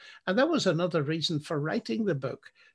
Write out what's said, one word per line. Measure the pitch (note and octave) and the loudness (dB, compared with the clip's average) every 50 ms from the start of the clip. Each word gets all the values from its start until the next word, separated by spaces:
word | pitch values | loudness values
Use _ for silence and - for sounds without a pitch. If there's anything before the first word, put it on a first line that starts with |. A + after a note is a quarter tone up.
| - - - - _ - | -20 -20 -20 -8 _ 0
And | F#3+ A3 | 2 4
that | C4+ E4 | 4 4
was | E4+ B3+ - F#3+ | 2 2 2 2
another | E3+ D#3+ F3 F3+ E3+ E3 | 2 2 2 2 2 0
reason | C#3+ C3+ D#3+ E3 D3+ - E3+ D3 | 0 0 -2 -2 -2 -2 -2 -2
for | D3 - E3 D3 | -2 -2 -4 -2
writing | D3 D#3+ G3 A#3 - - A3+ G#3+ A3+ | -2 -2 -2 -4 -2 -2 -2 -2 0
the | G3+ E3 | 0 0
book, | C#3 B2+ B2+ - - - - _ _ - - | 0 -2 -6 -8 -8 -12 -20 _ _ -20 -20